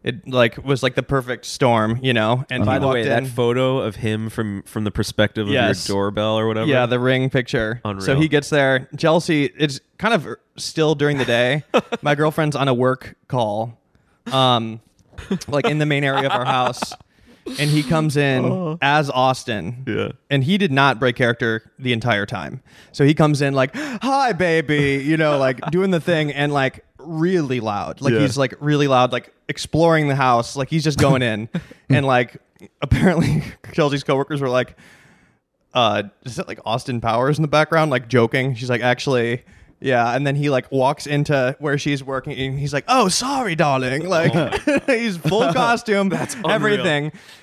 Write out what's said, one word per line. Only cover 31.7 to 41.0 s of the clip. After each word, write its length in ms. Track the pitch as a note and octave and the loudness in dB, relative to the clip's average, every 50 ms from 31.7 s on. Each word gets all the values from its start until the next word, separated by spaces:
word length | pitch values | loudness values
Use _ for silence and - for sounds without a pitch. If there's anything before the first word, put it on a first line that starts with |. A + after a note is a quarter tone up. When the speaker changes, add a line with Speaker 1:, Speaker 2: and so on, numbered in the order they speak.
Speaker 3:
<laughs> 180 | - - _ - | -18 -10 _ 0
Speaker 1:
And, 160 | C#3 D3 C3+ | 2 2 2
like, 320 | C3 B2+ B2 B2 - - - _ _ _ _ A2 - _ _ | 2 2 2 0 -2 -6 -16 _ _ _ _ -20 -20 _ _
apparently 600 | D3 - - - - F#3+ E3 E3 D#3+ D3 D3 - - - - - | -2 0 2 4 4 4 4 4 2 2 0 0 -2 -6 -10 -16
<laughs> 140 | - - | -18 -6
Chelsea's 320 | - E3+ D3+ C#3+ C#3+ C#3 - | -2 0 0 0 0 -2 -2
coworkers 380 | - C#3 C3+ C#3 - D3+ C#3 | 0 0 0 0 -2 -4 -2
were 80 | C#3 B2+ | -2 0
like, 260 | B2 B2+ B2 - - - - - - - _ _ _ _ _ _ _ _ _ _ _ _ _ _ | 0 0 -2 -2 -8 -18 -20 -20 -20 -20 _ _ _ _ _ _ _ _ _ _ _ _ _ _
"Uh, 300 | - B2+ A#2 G#2+ G#2 G#2+ G#2 G2+ - _ - | 0 2 2 4 2 0 -2 -6 -10 _ -14
is 140 | B2+ A2 D#3 | -10 -10 -10
it, 100 | C#3+ - | -10 -10
like, 120 | G#2 - - | -12 -10 -4
Austin 340 | A2 A2+ B2+ - C3+ A#2+ A#2 | -4 -4 -4 -4 -6 -6 -4
Powers 380 | A2+ A2+ A2 A#2+ B2+ C#3+ D3 C#3 | -2 0 0 2 2 2 0 0
in 40 | |
the 60 | D#3+ C#3+ | 0 2
background, 420 | D3 D3+ D#3 - E3 D#3+ D#3 D3+ | 2 2 2 4 2 2 2 2
like, 180 | C3 B2 A#2+ A2+ | 0 -2 0 2
joking?" 480 | B2+ A#2+ A#2 A2+ - C3+ B2+ C#3 B2 | 4 4 4 4 2 0 -2 -2 -4
She's 120 | A2+ B2+ B2 | -4 -4 -2
like, 140 | B2 A2 | -2 0
"Actually, 600 | A#2+ B2 B2 - - C#3+ C3 A#2+ A#2 A#2 A#2+ A#2+ - _ - - - - _ _ | 2 0 0 0 0 0 0 2 0 0 -2 -4 -8 _ -20 -20 -20 -20 _ _
yeah." 340 | - C3+ B2+ A#2 A#2 A#2+ A#2+ | -2 0 2 2 2 2 0
And 120 | C3+ C#3+ | 0 0
then 100 | C#3 C#3 | 0 0
he, 140 | C#3+ C#3+ D3 | 0 0 0
like, 200 | C3+ B2+ - - | 0 0 -2 -2
walks 360 | C3 C3 B2+ C3+ D3+ - | 0 0 2 0 0 -2